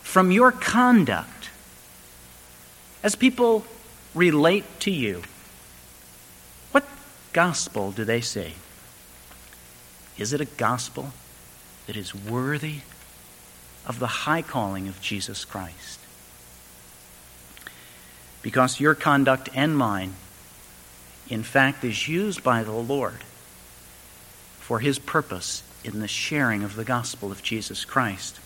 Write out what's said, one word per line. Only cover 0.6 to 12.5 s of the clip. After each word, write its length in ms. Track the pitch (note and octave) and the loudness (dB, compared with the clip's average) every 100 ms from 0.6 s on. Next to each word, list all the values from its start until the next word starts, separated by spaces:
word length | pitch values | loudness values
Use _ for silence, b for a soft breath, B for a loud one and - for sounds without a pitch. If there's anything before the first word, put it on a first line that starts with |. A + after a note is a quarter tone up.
| - A3+ B3 A#3+ B2+ F2+ - - - - - - - - - - - - - - - - - - | 0 4 8 8 6 0 -4 -16 -18 -20 -20 -20 -20 -20 -20 -20 -20 -20 -20 -20 -20 -20 -20 -4
as 120 | G#3 - | -2 2
people 480 | C4 B3+ A#3 A3 - - - - - D#3 | 2 4 4 2 0 -20 -20 -20 -10 4
relate 500 | F3 D3+ D#3+ G3 - - | 4 6 6 4 -2 -6
to 120 | - | -4
you, 300 | F3 A2+ F2 - - - - - - - - - - - - - - - | -2 -2 -4 -10 -20 -20 -20 -20 -20 -20 -20 -20 -20 -20 -20 -20 -20 0
what 120 | C#4+ C#4 - - - - | 0 0 -18 -20 -20 -4
gospel 600 | E3+ F3 D#3 - G#2+ G2 | 0 2 0 -6 -4 -4
do 120 | G2+ | -4
they 180 | G#2+ A#2 | -2 -2
see? 340 | A#2+ G#2+ E2 E2 - - - - - - - - - - - - - - - - | -2 -8 -10 -14 -20 -20 -20 -20 -20 -20 -20 -20 -20 -20 -20 -20 -20 -20 -20 -10
Is 160 | G#2+ | -4
it 80 | C#3+ | -4
a 40 | D3 | -4
gospel 680 | - A2+ B2 - - C#3 - - - - - - - - | -2 0 0 -4 -10 -12 -14 -20 -20 -20 -20 -20 -20 -12
that 100 | G#2+ | -10
is 200 | F#2 G2+ | -10 -12
worthy 640 | G2+ A#2+ C3 | -6 -4 -2